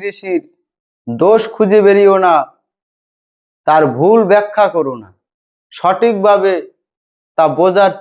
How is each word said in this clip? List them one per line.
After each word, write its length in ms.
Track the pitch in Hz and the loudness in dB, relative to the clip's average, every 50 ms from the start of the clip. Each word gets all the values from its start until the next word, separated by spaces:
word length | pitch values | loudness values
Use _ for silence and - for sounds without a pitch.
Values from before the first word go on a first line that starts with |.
| 190 202 | -8 -8
ঋষির 320 | 196 - - 190 180 165 - _ _ _ _ _ _ _ _ _ _ _ _ - | -12 -12 -10 -6 -6 -6 -6 _ _ _ _ _ _ _ _ _ _ _ _ -12
দোষ 340 | 120 117 160 190 220 226 220 - | -6 -2 0 2 2 2 0 -4
খুঁজে 280 | - - 214 190 202 214 | -4 -4 -2 2 2 2
বেরিও 340 | 202 196 202 202 202 196 196 190 | 4 4 2 4 4 2 2 2
না, 180 | 190 180 165 151 135 - _ _ _ _ _ _ _ _ _ _ _ _ _ _ _ _ _ _ _ _ _ _ _ - | 2 0 0 0 -2 -4 _ _ _ _ _ _ _ _ _ _ _ _ _ _ _ _ _ _ _ _ _ _ _ 0
তার 160 | 156 156 156 139 117 123 | 2 2 2 0 -2 -2
ভুল 220 | 151 190 220 233 220 | 0 2 2 2 2
ব্যাখ্যা 420 | 175 202 208 202 208 - 214 208 185 - | 2 2 0 0 -2 -2 -2 -2 0 0
করো 180 | 170 151 135 127 | -4 -4 -4 -8
না, 140 | 117 107 95 95 _ _ _ _ _ _ _ _ _ _ _ - | -10 -16 -20 _ _ _ _ _ _ _ _ _ _ _ _ -20
সঠিকভাবে 800 | - - 175 185 185 226 233 226 196 190 214 202 202 185 196 185 170 - - _ _ _ _ _ _ _ _ _ _ _ _ _ - | -4 -4 -2 -2 0 0 -2 -2 0 2 2 2 2 2 -2 -2 -4 -8 -12 _ _ _ _ _ _ _ _ _ _ _ _ _ -2
তা 80 | 160 151 139 | -2 -2 0
বোঝার 380 | 143 175 190 180 196 196 190 190 190 | 0 0 0 2 2 0 0 0 -4